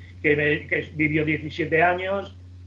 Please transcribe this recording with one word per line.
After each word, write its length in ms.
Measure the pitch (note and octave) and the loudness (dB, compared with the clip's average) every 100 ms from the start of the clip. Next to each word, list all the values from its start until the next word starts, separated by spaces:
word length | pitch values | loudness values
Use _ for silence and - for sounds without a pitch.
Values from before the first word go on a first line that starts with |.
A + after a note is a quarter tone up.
| - - | -18 -2
que 120 | D3+ D3 | 2 4
me, 300 | D3 D#3 - | 2 0 -2
que 240 | D#3 - | -4 -4
vivió 300 | D3+ D#3 D#3 | -2 0 2
diecisiete 580 | D#3 D3 D3+ - D3 D#3+ | 0 -2 -4 -6 0 4
años, 520 | F3 F3+ F#3+ G3 F#3 - - - | 4 2 -2 -4 -6 -14 -20 -20